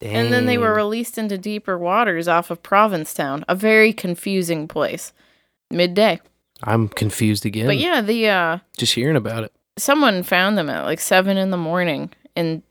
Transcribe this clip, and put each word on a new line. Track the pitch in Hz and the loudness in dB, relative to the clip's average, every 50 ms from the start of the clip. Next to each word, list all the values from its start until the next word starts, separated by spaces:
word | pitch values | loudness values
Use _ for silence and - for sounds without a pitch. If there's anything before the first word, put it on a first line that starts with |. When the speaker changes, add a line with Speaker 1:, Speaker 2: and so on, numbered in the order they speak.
Speaker 1:
And | - 104 214 226 233 233 | -8 -4 -2 0 0 2
then | 247 247 247 | 2 2 2
they | 247 247 | 2 2
were | 240 233 220 | 2 2 2
Speaker 2:
Dang. | 214 | 2
Speaker 1:
released | 214 208 208 220 233 233 - - 226 | 2 0 -2 -2 -4 -6 -6 -6 -6
into | 220 208 202 | -4 -4 -4
deeper | 185 190 208 208 202 - 196 185 | -6 -6 -6 -8 -6 -6 -6 -6
waters | 175 175 175 190 220 240 208 175 165 170 | -4 -2 0 2 2 2 2 0 0 0
off | 175 165 170 165 - | 2 2 2 0 -2
of | 170 - | -8 -10
Provincetown, | - - 196 202 214 214 190 160 156 - - - 151 135 135 151 - | -4 0 4 4 4 4 2 -2 -6 -6 -6 -6 -4 -4 -6 -4 -2
a | - 180 | -2 -2
very | 185 214 220 220 220 220 220 | 0 2 4 6 6 6 4
confusing | 220 - - 180 170 - - 202 196 185 175 170 165 156 151 | 4 0 -4 -4 -4 -4 -4 -2 -2 0 0 -2 -2 -4 -4
place. | 160 - 156 135 - - - - - - _ _ _ _ _ _ _ _ _ _ - | -6 -4 -2 -2 -2 -2 -6 -10 -14 -18 _ _ _ _ _ _ _ _ _ _ -6
Midday. | - 170 180 180 175 202 220 208 165 - - _ _ _ _ _ _ _ | -2 0 0 0 2 2 2 2 2 0 -6 _ _ _ _ _ _ _
Speaker 2:
I'm | - 107 110 113 110 104 | -2 2 2 2 2 0
confused | - - 107 104 - - 110 107 104 101 - | -2 -2 -4 -2 0 0 0 0 2 0 -2
again. | 113 101 107 113 | -4 -4 -2 0
Speaker 1:
But | 127 - | 0 0
yeah, | - 311 359 339 254 | 0 0 0 0 0
the, | 214 202 233 233 220 | 0 0 0 0 2
uh, | 214 196 180 170 165 170 185 - _ - - | 2 2 2 2 0 -2 -4 -8 _ -8 -4
Speaker 2:
Just | 120 - - | -2 -2 0
hearing | 117 123 151 160 | 0 2 2 2
about | 127 107 107 113 113 110 | 2 0 -2 -4 -6 -8
it. | - - _ _ _ _ | -8 -12 _ _ _ _
Speaker 1:
someone | 214 - 277 285 311 285 240 196 180 | -4 -2 0 2 4 4 2 2 0
found | 180 - 190 180 185 202 214 | -2 0 0 2 2 2 0
them | 196 160 143 | 0 -2 -2
at, | 113 78 67 | -4 -4 -4
like, | - 160 165 | -4 -4 -4
seven | - - 196 185 185 196 196 | 0 2 4 4 4 4 2
in | 190 190 190 | 0 0 0
the | 185 175 | -2 -2
morning | 165 156 170 180 180 170 143 135 147 - - _ _ _ _ | -2 -2 -2 0 0 0 -2 -4 -6 -10 -14 _ _ _ _
and | 175 170 160 160 160 - _ | -4 -2 -2 -4 -6 -8 _